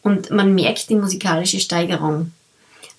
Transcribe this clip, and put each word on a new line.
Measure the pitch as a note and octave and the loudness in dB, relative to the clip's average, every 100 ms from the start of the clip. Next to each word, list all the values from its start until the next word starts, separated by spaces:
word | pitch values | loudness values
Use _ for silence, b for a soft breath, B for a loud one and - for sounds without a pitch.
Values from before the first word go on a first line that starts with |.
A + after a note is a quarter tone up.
und | G#3 F#3+ - | 0 0 0
man | G#3 G3 | 2 4
merkt | F#3+ C#3 A3 - | 4 2 -2 0
die | G#3+ | 0
musikalische | G3 F#3 F#3+ E3 F#3 F#3+ | 0 -2 -2 0 0 -2
Steigerung. | - F3 F3 D#3+ D#3 D3+ E3 - _ B B B B | -2 -2 0 -2 -2 -2 -4 -10 _ B B B B